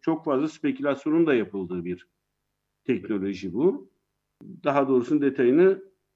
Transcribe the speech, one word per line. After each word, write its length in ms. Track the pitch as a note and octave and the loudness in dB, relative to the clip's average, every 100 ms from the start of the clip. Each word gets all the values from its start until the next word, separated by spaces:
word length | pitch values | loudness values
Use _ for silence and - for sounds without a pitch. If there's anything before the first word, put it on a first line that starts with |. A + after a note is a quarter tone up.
çok 240 | - D#3+ | -6 -4
fazla 240 | D#3+ C3 D#3 | -2 -2 -2
spekülasyonun 760 | - D3 C3 C#3+ C#3 D#3 D#3+ E3 | -4 -6 -4 -4 -4 0 2 4
da 80 | |
yapıldığı 500 | B2+ F#2+ G2 F2+ F2+ | 2 0 -6 -8 -6
bir 220 | F2 F2+ _ _ _ _ _ _ _ _ | -6 -8 _ _ _ _ _ _ _ _
teknoloji 680 | - A2+ G2 G#2 G2 F#2+ G2 | -4 -4 -2 -4 -4 -6 -6
bu. 380 | F2+ E3+ C#4 - _ _ _ _ _ - - | -2 0 -2 -8 _ _ _ _ _ -20 -8
Daha 240 | D3 C#3+ C3+ | -2 0 2
doğrusunun 340 | C3 A#2+ D3+ | 2 2 0
detayını 600 | C#3 C3+ B2 C#3+ F#3+ F#3+ - _ _ | 0 2 4 6 4 2 -4 _ _